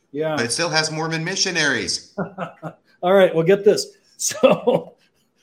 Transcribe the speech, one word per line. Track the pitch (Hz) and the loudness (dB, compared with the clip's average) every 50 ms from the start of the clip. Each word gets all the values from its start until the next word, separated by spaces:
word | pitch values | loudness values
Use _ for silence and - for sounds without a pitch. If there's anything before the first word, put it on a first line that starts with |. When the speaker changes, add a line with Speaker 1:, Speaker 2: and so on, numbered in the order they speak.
| _ _ | _ _
Speaker 1:
yeah. | - 143 156 160 156 | -8 -6 -4 -4 -2
Speaker 2:
But | 131 117 | -4 -4
it | 117 | -4
still | - - 170 170 | -2 -4 -2 0
has | 151 160 156 156 | 0 0 -2 -2
Mormon | 156 156 165 160 165 160 160 | -4 -6 -4 -4 -4 -4 -4
missionaries. | 175 196 190 - 196 175 165 151 143 131 113 98 82 - - - _ _ - 180 - - - 175 - - _ | -6 -4 -4 -4 -2 -2 0 0 0 0 -2 -4 -6 -6 -8 -12 _ _ -10 -10 -10 -10 -12 -12 -12 -12 _
Speaker 1:
<laughs> | - 160 - _ _ _ _ _ | -16 -16 -16 _ _ _ _ _
All | - 175 196 | 0 4 6
right, | 202 185 175 - | 6 6 4 4
well, | 165 160 | 2 2
get | 170 196 196 - | 2 2 4 4
this. | 214 175 - - - - _ | 4 2 2 -2 -6 -12 _
<laughs> | _ _ _ - | _ _ _ -8
So | - - - - 247 262 208 - - - - - - - - _ _ _ _ _ _ _ _ _ | -8 -6 0 2 4 4 4 2 2 0 0 0 -2 -8 -18 _ _ _ _ _ _ _ _ _